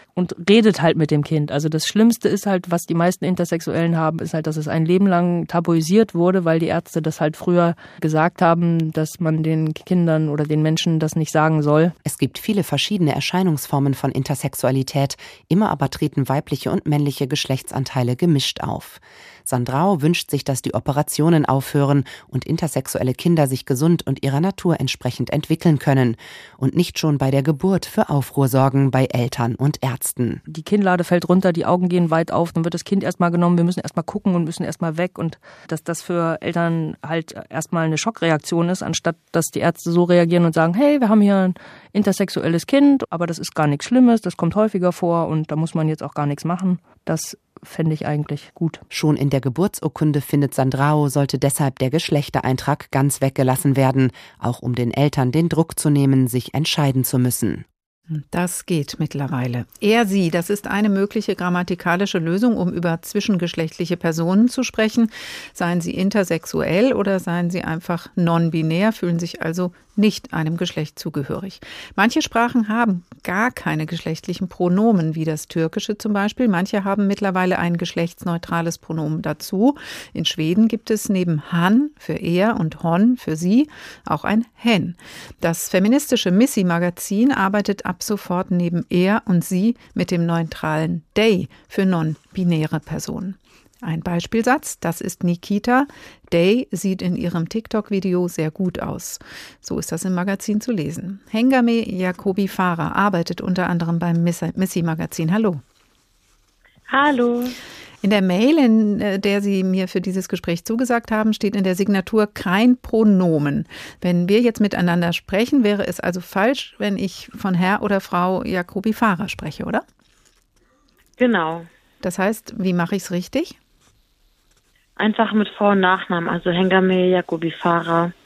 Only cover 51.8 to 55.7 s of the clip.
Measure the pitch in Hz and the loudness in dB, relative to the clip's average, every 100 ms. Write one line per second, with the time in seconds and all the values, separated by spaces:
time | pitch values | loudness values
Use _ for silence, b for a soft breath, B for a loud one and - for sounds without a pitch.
51.8 | 131 151 - 147 143 - - 131 - 147 | -2 -2 0 -2 0 -2 -2 -2 -2 -4
52.8 | - 135 143 - 135 - 131 131 143 135 | -2 0 0 0 -2 0 0 2 2 2
53.8 | 131 135 131 B B B 117 123 127 120 | 2 4 2 B B B -6 -4 -4 -2
54.8 | 120 - 147 143 127 143 170 151 165 | -2 0 0 2 0 2 0 0 -2